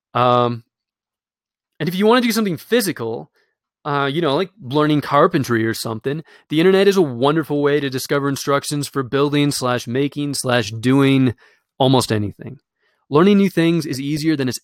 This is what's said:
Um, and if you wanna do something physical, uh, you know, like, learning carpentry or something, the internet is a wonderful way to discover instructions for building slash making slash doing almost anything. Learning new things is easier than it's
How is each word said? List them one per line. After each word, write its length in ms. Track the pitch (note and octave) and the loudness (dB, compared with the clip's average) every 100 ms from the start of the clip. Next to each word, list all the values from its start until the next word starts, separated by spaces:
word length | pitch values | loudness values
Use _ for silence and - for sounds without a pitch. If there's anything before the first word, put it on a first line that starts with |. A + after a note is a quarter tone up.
| _ | _
Um, 500 | B2 B2 B2 A#2+ A#2 _ _ _ _ _ _ _ _ _ _ _ - | -2 2 2 0 -4 _ _ _ _ _ _ _ _ _ _ _ -8
and 80 | D3+ | -6
if 80 | F3+ | 0
you 100 | G#3+ | 2
wanna 160 | B3 | 2
do 100 | A#3+ | 2
something 260 | G#3+ G#3 D#3 | 0 -2 -4
physical, 760 | - A#3+ G3 C#3+ A2+ B2 D#3 _ _ _ _ _ D3+ | -2 -2 0 -6 -8 -10 -12 _ _ _ _ _ -6
uh, 240 | C#3+ C#3 | -2 -2
you 100 | D3 | -2
know, 140 | E3 C#3 | 0 0
like, 160 | F#3+ _ | -2 _
learning 400 | B2+ C#3+ D3+ D3 | -4 0 2 0
carpentry 640 | - C#3 F3+ E3 B2 A#2 A2+ | 2 2 4 2 0 0 -2
or 80 | |
something, 500 | A2 A#2+ A2 C3+ D3+ - - - | -4 -6 -6 -6 -8 -10 -20 -6
the 100 | D#3 | 2
internet 280 | F#3 F#3+ G3+ | 4 4 4
is 100 | G3 | 4
a 40 | |
wonderful 600 | D3+ A#2 C#3 D#3+ D3+ D3 | 0 2 2 2 -2 -2
way 180 | C#3+ D3 | 0 0
to 100 | C#3 | -2
discover 380 | C3 - C#3+ C#3 | -6 -4 -2 -2
instructions 600 | C#3 - C#3 - D3 C#3 | -4 -2 -2 -2 -6 -6
for 160 | C#3 | -6
building 480 | B2 C3+ D3 D3 D3 | -4 0 0 2 0
slash 360 | - B2+ B2 - | 0 -2 -4 -4
making 460 | B2 C#3+ C#3+ C#3+ | -4 -4 -4 -8
slash 380 | C3+ C3 A#2+ G2+ | -6 -2 0 -2
doing 600 | A2+ B2 C#3 C3+ C3+ B2+ - _ _ _ - | -2 2 4 4 4 2 -2 _ _ _ 0
almost 340 | C3+ C3 A2 | 2 4 2
anything. 480 | A2 G#2 - A2 C3 _ _ _ _ - | -2 -4 -10 -16 -18 _ _ _ _ -2
Learning 280 | C#3+ F#3+ G3+ | 2 4 4
new 120 | G3 | 2
things 360 | - E3 E3+ D3 | 2 0 0 -4
is 140 | C3 | -6
easier 360 | C#3 D3+ D#3 D3+ | -6 -4 -2 -2
than 140 | B2+ | -2
it's 100 | - | -6